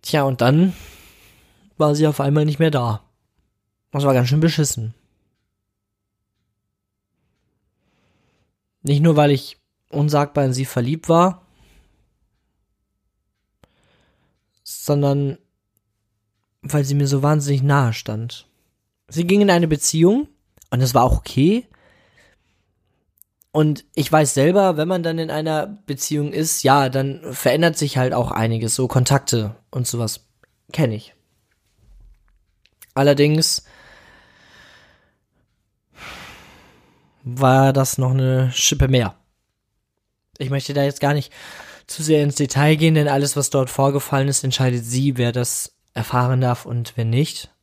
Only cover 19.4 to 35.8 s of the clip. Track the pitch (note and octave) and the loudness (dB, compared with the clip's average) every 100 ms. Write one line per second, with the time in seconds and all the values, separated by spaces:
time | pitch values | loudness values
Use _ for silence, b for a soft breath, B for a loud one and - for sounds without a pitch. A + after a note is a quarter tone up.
19.4 | G3+ F3 E3 D3 - D#3 F3 A#3+ D4 _ | 4 4 2 0 -2 4 4 4 -4 _
20.4 | _ _ _ B2 B2+ B2 B2 G#2+ - - | _ _ _ -2 2 2 2 0 -2 0
21.4 | D#3 A3+ - b b b b b b b | 2 2 -4 b b b b b b b
22.4 | b b _ _ _ _ _ _ _ _ | b b _ _ _ _ _ _ _ _
23.4 | _ D#3 D3+ C#3+ _ - C#3 D#3 C#3+ - | _ 0 0 0 _ -6 2 2 2 2
24.4 | D3 F#3+ F#3+ D3+ D#3+ F#3 E3 E3 D#3+ D3+ | 4 4 2 0 -2 -2 -2 -4 -4 -4
25.4 | D#3+ D#3 G3+ - - C3+ - D3+ D3 - | -2 -4 -4 -12 -10 -8 -4 -4 -4 -4
26.4 | D#3 - C3+ C#3 C3+ C3+ C#3 C3+ C#3 B2+ | -4 0 2 4 2 -2 -4 -8 -12 -2
27.4 | B2+ C#3+ E3+ D#3 C#3+ C3 B2+ B2 A#2+ - | 0 2 2 0 -4 -2 0 -2 -4 -2
28.4 | A2+ A2+ A2+ - B2+ B2+ B2 C#3 - A#2 | -2 -2 -4 -4 0 0 2 0 0 -4
29.4 | G#2 - _ B2 B2 A#2+ A2+ - _ _ | -4 -10 _ -8 -6 -4 -6 -8 _ _
30.4 | _ _ _ - C3 G#2+ - _ _ _ | _ _ _ -2 -2 -2 -12 _ _ _
31.4 | _ _ _ _ _ - - _ _ _ | _ _ _ _ _ -20 -20 _ _ _
32.4 | _ _ _ _ - C3+ C#3+ C#3 D3 D#3 | _ _ _ _ -10 0 2 4 2 2
33.4 | - - b b b b b b b b | -2 -4 b b b b b b b b
34.4 | b b b b b b b b _ _ | b b b b b b b b _ _
35.4 | _ _ _ _ | _ _ _ _